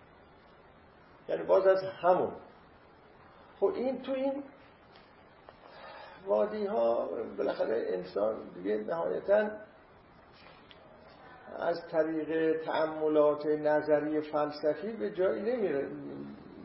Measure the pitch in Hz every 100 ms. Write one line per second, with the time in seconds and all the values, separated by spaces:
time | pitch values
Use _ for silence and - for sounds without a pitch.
0 | - - - - - - - - - -
1 | - - - 165 165 190 190 190 - -
2 | 175 175 113 - - - - - - -
3 | - - - - - - 202 - 254 254
4 | - 262 277 277 - - - - - -
5 | - - - - - - - - - -
6 | - - 190 208 208 214 196 226 233 120
7 | - - 113 - - - - 113 - 92
8 | - - 202 110 - 175 175 214 208 165
9 | 175 - 196 208 214 - - - - -
10 | - - - - - - - - - -
11 | - - - - - 50 170 170 - 165
12 | 160 160 151 160 160 160 165 156 156 156
13 | 156 151 147 147 156 151 151 151 151 147
14 | 151 156 151 151 147 - 156 147 208 214
15 | 208 175 190 220 208 247 185 139 143 -
16 | 143 139 143 - - -